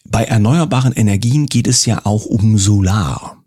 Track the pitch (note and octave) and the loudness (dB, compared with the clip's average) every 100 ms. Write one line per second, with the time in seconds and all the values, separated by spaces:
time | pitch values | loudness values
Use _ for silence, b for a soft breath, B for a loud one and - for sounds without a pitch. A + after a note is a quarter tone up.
0 | - G#2+ C#3 A#2 G#2+ E3 D3+ B2+ B2+ - | -6 -4 0 2 2 2 0 0 0 0
1 | G#2+ G2 A#2 D3 D3 A#2+ A#2+ B2 A#2+ G#2+ | 0 0 0 0 0 0 0 0 0 -2
2 | G2+ G#2+ - G#2+ A2 G#2+ G2 G2+ F#2 G#2 | -2 -4 -2 0 2 2 2 2 2 0
3 | D2+ A#1+ - - | -2 -6 -12 -20